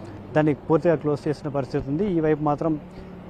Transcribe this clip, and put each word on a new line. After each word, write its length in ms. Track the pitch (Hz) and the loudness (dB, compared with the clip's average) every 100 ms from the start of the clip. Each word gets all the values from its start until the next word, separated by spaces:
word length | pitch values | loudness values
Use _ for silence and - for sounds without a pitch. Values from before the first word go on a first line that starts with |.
| - - - 151 | -14 -14 -2 2
దాన్ని 180 | 151 | 4
పూర్తిగా 400 | 139 - 160 170 | 2 2 4 4
క్లోజ్ 340 | 151 147 143 160 | 2 2 -2 -2
చేసిన 200 | 143 151 | -4 -4
పరిస్థితి 420 | 139 123 147 131 | -4 -2 -4 -2
ఉంది. 220 | 147 208 | -2 0
ఈ 80 | 165 | 2
వైపు 220 | 156 147 | 2 2
మాత్రం 380 | 151 147 165 151 - - - - | 2 0 0 -2 -6 -16 -16 -16